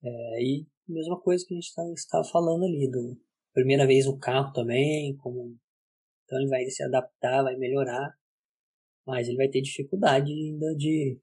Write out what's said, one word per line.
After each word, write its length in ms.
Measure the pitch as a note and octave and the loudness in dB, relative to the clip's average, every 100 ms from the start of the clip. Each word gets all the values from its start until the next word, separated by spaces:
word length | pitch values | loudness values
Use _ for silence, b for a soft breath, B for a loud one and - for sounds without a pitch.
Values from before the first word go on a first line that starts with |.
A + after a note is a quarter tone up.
É, 400 | B2 A#2+ A#2 A#2 | -10 -10 -8 -2
e 240 | B2+ C#3+ D#3 _ - | 0 -2 -6 _ -10
mesma 320 | E3 D#3+ F3 | -6 -4 -2
coisa 240 | - F3+ F3+ | 0 0 0
que 60 | |
a 20 | F3 | -8
gente 180 | E3+ | -8
tá, 100 | - E3+ | -8 -8
estava 300 | E3 - E3 | -8 -4 -2
falando 420 | D#3+ E3+ E3+ E3 F3+ | 0 2 2 2 0
ali, 240 | D#3 C3+ | 0 0
do, 280 | C3 A#2+ A#2+ _ _ _ | -2 -6 -10 _ _ _
primeira 320 | - C3 C#3 C3+ | 0 4 6 6
vez 200 | C3+ C3+ | 6 4
no 120 | C3+ | 0
carro 340 | - C3 C#3 | 0 0 0
também, 640 | - A#2 A#2+ D3 D3+ D3 C#3 | -2 -2 2 2 0 -2 -6
como, 400 | C3 B2 A#2+ A#2 _ _ _ _ _ _ _ | -8 -10 -10 -14 _ _ _ _ _ _ _
então 140 | C3 | -2
ele 100 | C#3 | 0
vai 160 | C3 B2+ | 0 0
se 180 | - | -4
adaptar, 600 | C#3 C3 B2+ _ B2+ C3 | 0 0 0 _ 0 2
vai 120 | C3+ B2+ | 2 0
melhorar, 560 | B2+ C#3 C3 B2 C#3+ - _ _ _ _ _ _ _ _ - | 0 0 0 -2 -6 -8 _ _ _ _ _ _ _ _ -6
mas 220 | B2+ A#2+ | -4 -2
ele 100 | A#2+ | 0
vai 120 | C3+ | 2
ter 120 | C3+ | 2
dificuldade 720 | C3+ - C#3 F#3+ G3 C#3 C#3+ | -4 -6 -6 2 4 4 2
ainda 440 | D3+ D#3 D3+ D#3 D#3 | -2 -6 -4 -4 -2
de 440 | D3 D#3 C#3 B2 | 0 0 0 -4